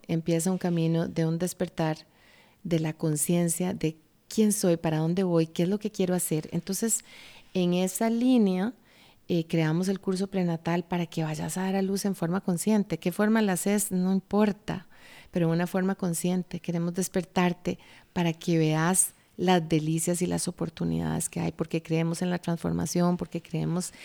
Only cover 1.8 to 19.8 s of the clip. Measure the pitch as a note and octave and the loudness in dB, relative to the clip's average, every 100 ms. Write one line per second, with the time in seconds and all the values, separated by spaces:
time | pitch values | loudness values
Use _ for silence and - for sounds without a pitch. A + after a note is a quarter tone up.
1.8 | D#3+ D#3 - _ _ - _ _ F3 E3 | -2 -4 -10 _ _ -20 _ _ -2 -2
2.8 | D#3 D#3 D#3+ D3+ - F3 E3+ E3 F3+ - | -2 -2 -2 0 2 2 2 -2 -4 -2
3.8 | D#3 D#3+ _ _ - - G#3+ G3+ F#3 E3 | -4 -6 _ _ -6 2 2 2 2 2
4.8 | E3 D#3 D#3+ F3 F#3 E3 E3 - F3 G#3 | 0 0 0 0 2 2 2 0 0 0
5.8 | G#3+ - F3+ F3+ - D#3 - E3+ - F#3+ | -4 -2 0 0 -2 -4 -4 -6 -4 -4
6.8 | A3+ - - - - - - F#3+ F3+ F3+ | -2 -2 -6 -20 -20 -20 -6 0 2 2
7.8 | F#3 - A3+ A#3 B3+ B3+ G3 F#3 G#3 - | 0 0 0 2 4 6 4 2 -2 -6
8.8 | _ - - _ - F3 D#3+ E3 D#3 D#3+ | _ -20 -20 _ -2 -2 2 2 2 2
9.8 | F#3 G3 - F#3 G3 F#3+ F3 E3 E3 E3+ | 0 -2 -2 -2 -2 0 0 0 0 -2
10.8 | - F3 E3+ - D#3 D#3 E3 F#3 F#3+ G3 | -2 -4 -2 -2 -4 -4 -4 -4 -2 0
11.8 | F#3+ G3 G3+ F#3 E3+ F3+ - E3+ - G#3+ | 0 0 -2 -2 -2 -2 0 0 2 2
12.8 | G3 D#3+ F3+ E3+ G#3 A3+ G#3 F3 G3 G#3 | 0 -2 -2 0 2 4 2 0 0 0
13.8 | - F#3 F#3 F#3+ - G3+ G#3+ G3 - F#3 | 0 0 0 0 0 2 2 0 -6 -8
14.8 | - - - - - F3+ E3 E3 F3 F#3+ | -10 -20 -20 -20 -6 0 2 0 0 0
15.8 | F#3 G3 F#3 E3 F3+ F#3 F3 E3+ - E3+ | 0 0 -2 -2 0 -2 -4 -8 -4 -2
16.8 | E3+ F3+ F3+ F#3+ E3+ - F3+ F3 - F3+ | -2 -2 -2 -2 -2 2 2 0 -4 -6
17.8 | - - - F#3 E3+ E3 - E3 D#3 D#3 | -10 -20 -8 -2 0 0 0 2 4 2
18.8 | E3 F#3 - - _ - F3+ F3+ D#3+ D#3+ | 2 2 0 -4 _ -2 2 4 4 0